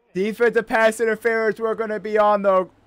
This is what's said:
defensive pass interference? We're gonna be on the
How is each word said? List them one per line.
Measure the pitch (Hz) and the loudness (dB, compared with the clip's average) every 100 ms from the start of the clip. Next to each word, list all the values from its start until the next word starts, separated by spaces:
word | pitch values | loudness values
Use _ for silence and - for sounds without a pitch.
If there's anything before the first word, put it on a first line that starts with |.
| _ 175 | _ -4
defensive | 208 214 240 226 214 | -4 0 0 0 -2
pass | 233 226 220 | 2 2 2
interference? | 226 214 233 226 220 214 | -2 -2 -2 0 -2 -2
We're | 220 208 | -4 -4
gonna | 226 214 | -6 -6
be | 208 214 | -2 2
on | 208 208 | 2 2
the | 196 190 180 _ | 2 2 0 _